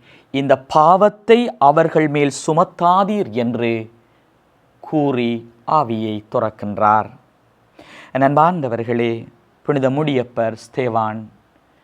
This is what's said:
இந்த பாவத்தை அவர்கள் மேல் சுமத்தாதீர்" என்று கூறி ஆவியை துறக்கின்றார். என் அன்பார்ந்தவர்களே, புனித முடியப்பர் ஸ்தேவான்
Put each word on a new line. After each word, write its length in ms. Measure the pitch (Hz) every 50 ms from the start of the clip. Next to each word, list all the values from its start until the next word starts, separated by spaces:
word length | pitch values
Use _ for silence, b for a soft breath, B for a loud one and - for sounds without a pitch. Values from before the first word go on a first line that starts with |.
| b b b b b b
இந்த 280 | - 135 139 135 135 131
பாவத்தை 960 | - - - 160 151 160 180 190 202 208 208 - _ - 226 240 240 226 - -
அவர்கள் 500 | - 143 147 160 165 160 - 165 156 151
மேல் 220 | 143 147 143 139 135 - -
சுமத்தாதீர்" 840 | - 156 160 185 170 - - 175 170 180 190 202 185 214 208 190 120
என்று 600 | 104 120 120 120 120 113 120 117 117 113 110 110 _ b b b b b b b b b _ _ _ _ _ _ _ _
கூறி 500 | - - - 156 147 143 127 123 120 117 117 117 117 - _ _ _
ஆவியை 580 | - 156 156 143 113 117 110 110 110 107 104 104 - -
துறக்கின்றார். 760 | - 110 107 - - - 104 104 92 107 104 107 110 101 - - - _ _ _ _ _ _ _ _ _ _ B B B B B B B B B
என் 100 | 131 135
அன்பார்ந்தவர்களே, 1040 | 135 147 151 151 170 185 170 139 123 113 113 113 117 120 117 117 117 117 113 117 - - _ _ _ _ _ _
புனித 280 | - 147 143 131 131
முடியப்பர் 680 | 131 143 156 147 143 123 120 120 - 123 113 113 110 110 -
ஸ்தேவான் 600 | - - - 127 123 110 113 110 107 107 110 110 107 _ _ _ _ _ b b b b b